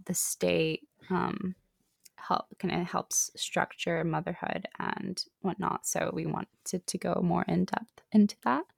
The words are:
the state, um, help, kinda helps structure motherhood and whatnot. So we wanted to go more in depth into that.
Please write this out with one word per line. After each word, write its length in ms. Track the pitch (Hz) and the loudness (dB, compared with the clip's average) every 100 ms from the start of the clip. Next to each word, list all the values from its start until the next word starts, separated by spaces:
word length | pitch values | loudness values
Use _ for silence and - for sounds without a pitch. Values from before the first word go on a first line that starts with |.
| - | -4
the 80 | |
state, 680 | 180 - - 180 170 160 160 - _ - | -2 -2 0 2 4 2 -2 -8 _ -4
um, 440 | 180 185 - 185 - _ _ _ _ - - | 0 0 -2 -6 -8 _ _ _ _ -20 -10
help, 300 | - - - - | -2 -2 -2 -6
kinda 240 | 180 165 | -2 -2
helps 460 | 180 - - - - - | -2 -4 -2 -2 -2 -4
structure 680 | - - - - - 165 | -2 0 0 -2 -2 0
motherhood 600 | 160 156 175 175 - - - - | 0 -2 -4 -4 -4 -4 -6 -6
and 460 | - - - 185 - _ | -4 -4 -6 -6 -8 _
whatnot. 460 | 190 165 170 - - | -4 -2 -2 -2 -2
So 240 | - 165 | -2 -2
we 120 | - 165 | -2 -2
wanted 600 | - - _ - 180 - | -4 -6 _ -8 -6 -4
to 120 | 185 | -4
go 220 | 180 185 | -2 0
more 220 | 175 175 180 | 2 2 2
in 160 | 175 185 | 2 2
depth 360 | - 226 - _ | -2 -6 -20 _
into 240 | 214 208 - | 6 6 4
that. 220 | 233 277 - | 0 0 -2